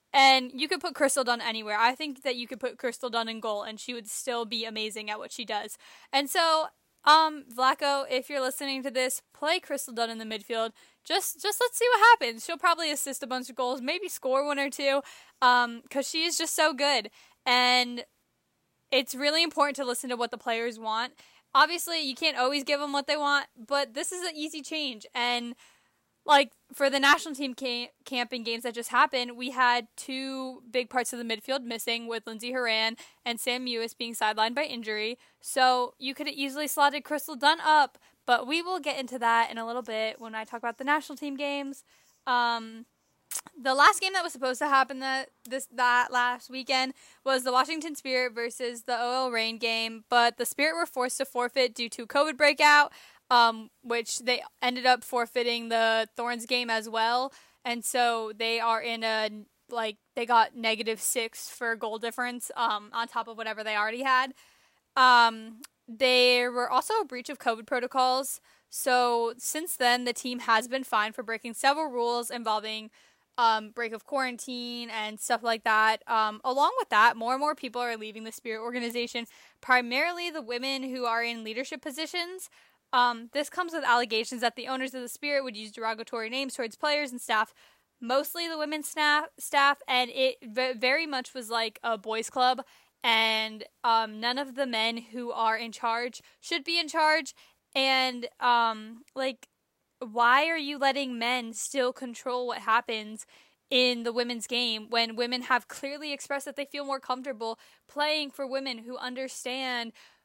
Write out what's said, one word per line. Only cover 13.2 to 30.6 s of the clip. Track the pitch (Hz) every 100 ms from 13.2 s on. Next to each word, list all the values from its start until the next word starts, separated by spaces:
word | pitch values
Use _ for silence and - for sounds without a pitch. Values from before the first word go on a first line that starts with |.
a | 262
bunch | 254 247
of | 247
goals, | 247 254
maybe | 247 349 415
score | - 262 262 294
one | 285
or | 277
two, | - 277 277 - - - _
um, | 254 247 240 233 -
'cause | 277 269
she | 320 339
is | 330
just | 330
so | - 311
good. | 269 285 262 208 - - _ -
And | 247 247 247 247 240 - _ _ _ _ _ _ _ _
it's | 254 277 254
really | 285 311
important | 330 320 285 277
to | 254
listen | 240 262
to | 240
what | 233
the | 233
players | 240 226 233 220
want. | 220 220 247 - - _ _
Obviously, | 269 302 349 339 330
you | 285
can't | 247 320 254
always | 254 285 269
give | 285
'em | 294
what | 285 277
they | 302
want, | 285 285 - -
but | 220 285 269
this | 233 339
is | 359 359
an | 311
easy | 302 311
change. | 269 311 294 220 - 254
And, | 240 240 240 233 - _ _ _ _ _ -
like, | 285 277 _ _
for | - 277
the | 269
national | 277 311 320 269
team | 277
ca-, | 247 269 240 240 _
camp | - 254 240
and | 254
games | 226 233
that | 240
just | 233 233
happened, | 240 294 262 247 240
we | 254
had | 254 247 240 233 -
two | - 262 269 262 262 247